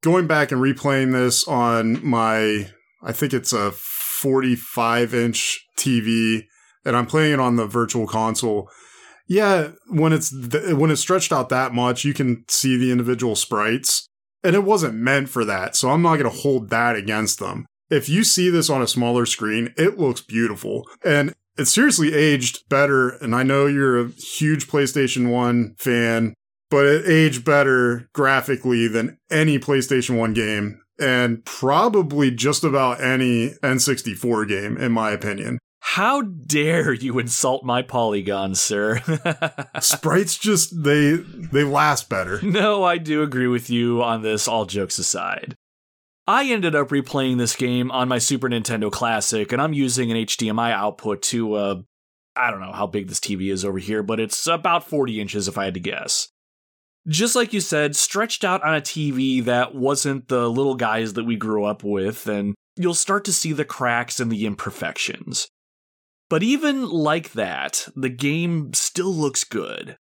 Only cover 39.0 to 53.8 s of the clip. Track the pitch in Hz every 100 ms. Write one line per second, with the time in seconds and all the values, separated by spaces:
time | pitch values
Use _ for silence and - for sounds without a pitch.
39 | - 160 175 156 156 - 139 - - -
40 | 160 160 190 - 214 196 - 170 143 147
41 | 147 165 - - 165 135 147 143 151 139
42 | - 98 90 92 196 196 208 208 180 175
43 | 160 151 151 127 123 120 120 120 120 117
44 | 120 113 110 107 113 117 98 98 95 -
45 | 92 95 90 - - 127 _ _ _ _
46 | _ _ - 226 277 226 175 151 143 143
47 | 135 143 131 127 120 - 127 123 123 127
48 | 127 127 - 135 127 120 110 113 104 -
49 | 120 113 104 110 104 120 151 147 135 123
50 | 120 113 110 - 113 107 117 107 104 101
51 | 107 98 - 120 110 104 101 95 - _
52 | _ _ _ - 123 101 95 98 101 101
53 | 92 82 - 101 95 95 98 95